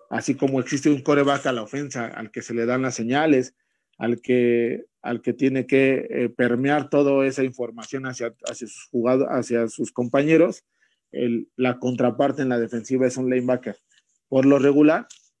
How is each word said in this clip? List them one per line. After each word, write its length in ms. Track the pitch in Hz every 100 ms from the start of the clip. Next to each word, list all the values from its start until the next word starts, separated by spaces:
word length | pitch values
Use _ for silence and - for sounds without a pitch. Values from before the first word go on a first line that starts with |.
| _
así 240 | 117 - 131
como 240 | 139 135
existe 300 | 123 139 151
un 100 | 143
quarterback 460 | 131 143 139 139 135
a 60 |
la 100 | 120
ofensa 420 | 107 139 143 127 113
al 240 | - 107
que 140 | 123
se 100 | -
le 140 | 117 117
dan 160 | 127
las 100 | 131
señales, 600 | 120 117 139 160 131 123 _ _ _ _ _
al 240 | 113 120
que, 640 | - 123 120 117 117 220 - _
al 200 | - 120
que 120 | -
tiene 320 | 120 135 131 127
que, 420 | 135 135 131 -
eh, 200 | - 120
permear 600 | - 123 120 139 147 131
toda 360 | 143 143 139 135
esa 180 | 131
información 600 | 131 123 117 117 113 135 131
hacia, 280 | 123 117 - -
hacia 180 | 117 110
sus 200 | - -
jugado-, 380 | 120 120 131 135
hacia 380 | 135 110 117 113
sus 240 | - 113
compañeros, 720 | - 123 139 151 160 180 - _ _ _ _ _
el, 380 | 139 123 117 - -
la 240 | 127 123
contraparte 600 | 123 120 123 107 139 135
en 80 | 131
la 100 | 120
defensiva 460 | 110 120 107 131 127
es 100 | 131
un 120 | 127
linebacker. 480 | 127 123 127 110 - _ _ _ _ _
Por 160 | 135 139
lo 140 | 139
regular, 480 | 139 143 151 175 - - _ _